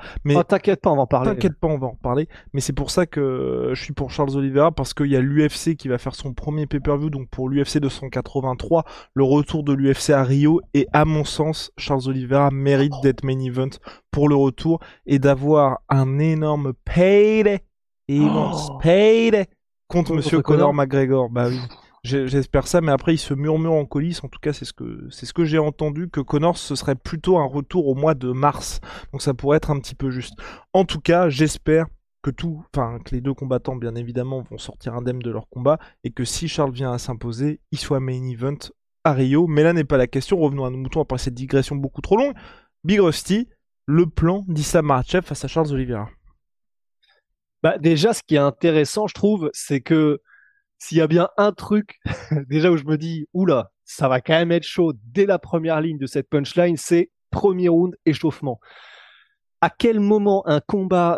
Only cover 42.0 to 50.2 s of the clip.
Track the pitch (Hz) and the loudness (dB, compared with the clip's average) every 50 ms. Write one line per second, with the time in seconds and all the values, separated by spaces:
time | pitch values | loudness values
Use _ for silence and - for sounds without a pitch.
42 | - - 196 226 277 285 - - - - - _ _ _ _ _ - 160 214 202 | -2 0 2 2 2 0 -2 -6 -16 -20 -20 _ _ _ _ _ -2 0 2 4
43 | 190 160 147 - - - 190 226 240 - _ _ _ _ _ _ - - 151 165 | 4 4 2 0 -2 0 0 0 -2 -4 _ _ _ _ _ _ -4 2 4 4
44 | 175 160 - - 160 165 190 208 196 185 160 151 143 - - 170 151 143 135 127 | 4 2 2 0 0 0 0 0 -4 -4 -4 -4 -2 2 2 2 2 4 2 0
45 | 123 - - 185 - - 143 - - 131 - 160 156 147 139 131 127 123 120 104 | 0 0 -2 -2 -2 -2 -8 -8 -8 -6 -2 -2 -2 -2 -2 -4 -4 -4 -6 -8
46 | 107 - - _ _ _ _ _ _ _ _ _ _ _ _ _ _ _ _ _ | -8 -10 -14 _ _ _ _ _ _ _ _ _ _ _ _ _ _ _ _ _
47 | _ _ _ _ _ _ _ _ _ _ _ _ - 160 - 160 147 165 165 143 | _ _ _ _ _ _ _ _ _ _ _ _ 0 0 0 2 2 2 2 4
48 | 180 233 220 - - - 160 143 143 143 139 - - 165 156 156 151 - - 214 | 2 2 0 0 -2 0 2 4 4 2 0 0 0 2 2 2 2 0 -2 -4
49 | 214 185 - - 202 208 214 185 156 143 - - - - 143 131 - - 160 156 | -4 -4 -4 0 0 2 2 2 -2 -4 -6 -8 -6 -4 -4 -4 0 2 2 4
50 | 151 151 143 - | 4 2 0 -2